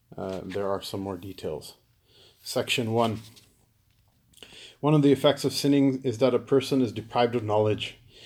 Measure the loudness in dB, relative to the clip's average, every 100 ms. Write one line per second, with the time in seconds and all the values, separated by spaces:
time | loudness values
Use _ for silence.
0 | _ -12 -10 -10 -8 -6 -4 -6 -6 -8
1 | -8 -8 -12 -10 -10 -10 -12 -20 _ _
2 | _ _ _ _ -8 -6 -2 -2 0 0
3 | 0 -2 -12 -20 _ _ _ _ _ _
4 | _ _ _ _ -20 -20 -20 -4 2 6
5 | 6 6 4 2 -2 -2 2 4 2 0
6 | -4 0 2 2 2 0 2 0 0 -4
7 | -4 0 0 0 0 2 2 0 -6 -14
8 | _ -20